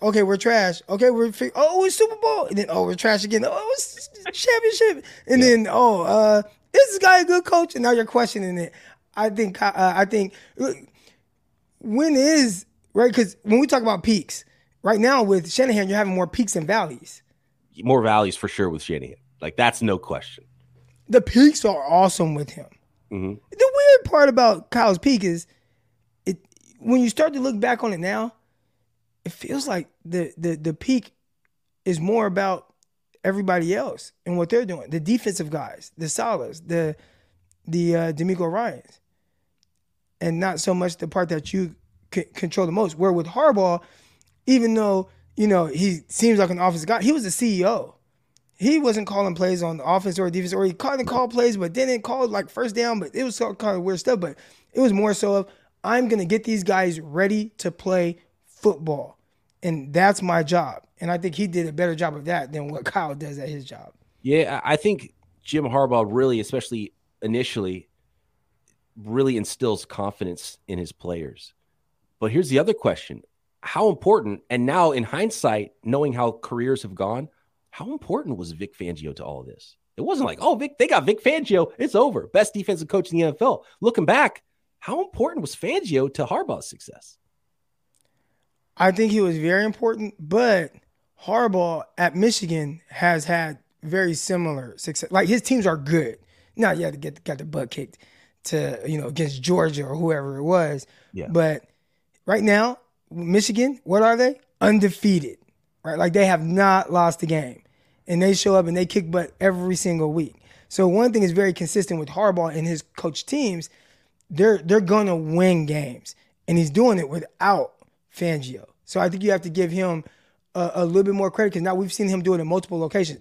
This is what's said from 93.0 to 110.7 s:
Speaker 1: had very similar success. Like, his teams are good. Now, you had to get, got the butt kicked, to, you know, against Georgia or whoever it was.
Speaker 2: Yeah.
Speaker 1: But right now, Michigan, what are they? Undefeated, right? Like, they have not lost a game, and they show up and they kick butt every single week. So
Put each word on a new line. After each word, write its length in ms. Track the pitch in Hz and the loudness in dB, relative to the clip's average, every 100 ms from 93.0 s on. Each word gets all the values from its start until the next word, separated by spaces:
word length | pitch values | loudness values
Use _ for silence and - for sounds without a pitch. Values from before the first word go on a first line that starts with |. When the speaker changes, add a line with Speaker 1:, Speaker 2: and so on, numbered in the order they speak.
| 175 165 160 | 0 0 0
Speaker 1:
had 320 | 170 160 156 _ _ | -2 -4 -10 _ _
very 320 | 156 185 180 | -6 -2 -2
similar 640 | 151 - 185 165 143 123 98 | -2 -4 -4 -4 -6 -10 -14
success. 320 | - 151 165 | -10 -8 -2
Like, 180 | 185 175 | 0 2
his 140 | 233 | 0
teams 240 | - 254 185 | 0 0 0
are 120 | 160 | -2
good. 420 | 139 165 123 110 _ _ _ - | 0 0 -2 -8 _ _ _ -2
Now, 180 | 208 | -2
you 100 | 160 | 0
had 100 | 160 | -4
to 60 | 143 | -8
get, 240 | 151 143 | -12 -12
got 160 | - 139 | -12 -10
the 60 | 156 | -8
butt 260 | 147 127 | -8 -8
kicked, 260 | - 135 _ _ _ _ _ - | -10 -14 _ _ _ _ _ -6
to, 340 | 156 143 123 135 | -4 -4 -6 -6
you 140 | 156 | -6
know, 80 | 143 | -6
against 340 | 147 151 135 | -4 -4 -4
Georgia 420 | 135 180 160 143 135 | -2 0 0 -2 -8
or 100 | 156 | -4
whoever 420 | 165 151 139 135 | -2 -2 -4 -6
it 60 | |
was. 420 | 151 185 156 143 - _ _ | 0 0 0 -4 -12 _ _
Speaker 2:
Yeah. 140 | 90 - | -12 -2
Speaker 1:
But 360 | 170 156 147 _ _ _ _ _ _ - | 0 0 -2 _ _ _ _ _ _ -2
right 180 | 214 | 0
now, 360 | 214 208 233 247 _ _ _ | 2 2 2 -4 _ _ _
Michigan, 680 | 165 170 196 208 214 262 262 | -10 0 0 2 0 0 -2
what 180 | - 196 | 0 4
are 140 | 220 233 | 4 4
they? 240 | 247 254 _ - | 2 0 _ 0
Undefeated, 760 | 196 214 196 - 208 180 135 - _ _ _ _ | 4 4 4 2 2 2 0 -12 _ _ _ _
right? 140 | 160 160 | -8 -2
Like, 160 | 175 | 2
they 120 | 190 190 | 4 4
have 180 | 175 | 2
not 480 | 160 185 196 190 - | 0 2 4 4 2
lost 300 | 175 170 165 | 2 2 0
a 20 | 160 | -2
game, 380 | 160 127 120 _ _ _ _ - | -2 -4 -12 _ _ _ _ -4
and 140 | 175 | 2
they 120 | 190 | 2
show 220 | 190 202 190 | 4 4 4
up 100 | 170 | 2
and 80 | 180 | 0
they 100 | 180 | 0
kick 260 | 214 160 | -2 -2
butt 200 | 175 170 - | -4 -4 -2
every 360 | 190 180 180 180 | 0 0 -2 -2
single 360 | 185 165 156 | -2 0 -2
week. 220 | 160 151 - _ _ | -2 -6 -8 _ _
So 180 | - | -8